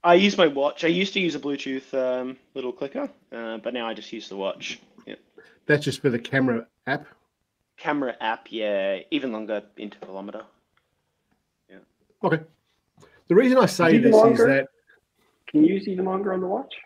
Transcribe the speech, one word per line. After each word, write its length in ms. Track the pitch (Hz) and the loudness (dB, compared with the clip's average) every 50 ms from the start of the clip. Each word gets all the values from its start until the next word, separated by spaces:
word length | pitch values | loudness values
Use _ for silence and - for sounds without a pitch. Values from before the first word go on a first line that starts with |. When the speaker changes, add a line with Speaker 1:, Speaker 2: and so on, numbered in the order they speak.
Speaker 1:
I 120 | - 175 175 | 6 6 6
use 240 | 180 196 208 190 | 6 6 4 4
my 100 | 196 180 | 4 2
watch. 380 | 156 139 139 139 147 - - - | 2 2 0 -4 -4 -4 -2 -2
I 20 | |
used 260 | 160 170 180 196 196 - | -2 0 0 -2 -4 -4
to 40 | 196 | -4
use 160 | 185 165 147 | -4 -4 -4
a 40 | 147 | -6
Bluetooth, 520 | 131 143 143 135 - 135 135 131 131 - - | -6 -6 -8 -6 -6 -8 -8 -8 -10 -6 -6
um, 440 | 135 127 127 127 127 127 127 131 _ _ _ _ | -4 -2 -2 -4 -4 -6 -10 -12 _ _ _ _
little 180 | 135 127 123 | -10 -8 -8
clicker, 380 | 123 - 143 139 - 269 294 - - _ _ _ - | -8 -8 -10 -10 -8 -8 -10 -10 -12 _ _ _ -14
uh, 240 | 117 117 113 113 | -12 -10 -10 -10
but 160 | 110 - 117 120 | -8 -10 -8 -8
now 120 | 120 117 | -6 -6
I 60 | 113 110 | -6 -8
just 200 | 104 104 - - | -10 -12 -14 -14
use 160 | 110 101 - | -14 -14 -12
the 80 | 95 | -10
watch. 420 | 98 98 95 - - - - - - _ _ _ - _ | -6 -6 -6 -6 -8 -12 -14 -14 -14 _ _ _ -20 _
Yeah. 100 | - 104 _ _ _ _ - - _ _ _ _ | -18 -18 _ _ _ _ -20 -20 _ _ _ _
Speaker 2:
That's 180 | - 151 143 147 | -2 0 0 0
just 180 | 143 127 - | -4 -6 -2
for 80 | - 139 | -2 -2
the 80 | 117 120 | -2 -2
camera 460 | - - 135 135 131 127 117 117 - _ _ _ _ | -6 -4 -2 0 0 0 -2 -4 -6 _ _ _ _
app? 180 | 127 139 147 - - _ _ _ _ _ _ _ _ _ _ _ _ _ | -6 -6 -6 -8 -16 _ _ _ _ _ _ _ _ _ _ _ _ _
Speaker 1:
Camera 400 | _ - 165 147 147 139 123 117 - | _ -6 -6 -4 -4 -4 -6 -6 -6
app, 260 | 120 110 113 - _ - | -6 -6 -6 -6 _ -12
yeah. 500 | - 113 107 104 101 98 95 98 98 92 - _ | -8 -6 -4 -2 -2 -2 -2 -2 -4 -6 -6 _
Even 220 | 165 147 135 131 110 | -6 -6 -4 -6 -8
longer 280 | 107 110 104 110 104 104 _ _ | -8 -8 -6 -8 -8 -8 _ _
intervalometer. 680 | - 110 104 - _ - - 95 95 98 101 101 110 110 _ _ _ _ _ _ _ _ _ _ _ _ _ _ _ _ _ _ _ _ _ _ _ _ _ | -16 -16 -16 -16 _ -20 -16 -14 -14 -14 -14 -16 -16 -18 _ _ _ _ _ _ _ _ _ _ _ _ _ _ _ _ _ _ _ _ _ _ _ _ _
Yeah. 100 | 92 98 _ _ _ _ _ _ _ _ - | -20 -20 _ _ _ _ _ _ _ _ -2
Speaker 2:
Okay. 160 | - 156 156 160 _ _ _ _ _ _ _ _ _ _ _ - _ _ _ _ | -2 -2 -2 -4 _ _ _ _ _ _ _ _ _ _ _ -20 _ _ _ _
The 80 | _ 170 | _ 4
reason 220 | 202 262 247 254 | 4 6 6 4
I 80 | 262 247 | 4 4
say 240 | - - - 170 165 196 | 2 2 2 4 6 6
Speaker 3:
Even 80 | 233 233 | 6 8
Speaker 2:
this 120 | 233 214 | 8 8
is 60 | 214 220 | 8 8
Speaker 3:
longer? 240 | 226 233 240 226 | 8 6 6 4
Speaker 2:
that 200 | - 135 139 - - _ _ _ _ _ _ _ _ _ _ _ _ _ _ _ | 4 4 2 0 -4 _ _ _ _ _ _ _ _ _ _ _ _ _ _ _
Speaker 3:
Can 180 | - - 151 156 | -2 2 4 4
you 80 | 170 196 | 4 4
use 160 | 196 185 208 | 0 -2 -4
even 160 | 190 180 185 | -4 -2 -2
longer 260 | 190 185 190 202 202 190 | -2 -2 -2 -2 -2 -4
on 60 | 185 | -4
the 80 | 185 | -4
watch? 260 | 180 196 233 277 - - - - | -4 -4 -6 -6 -10 -16 -20 -20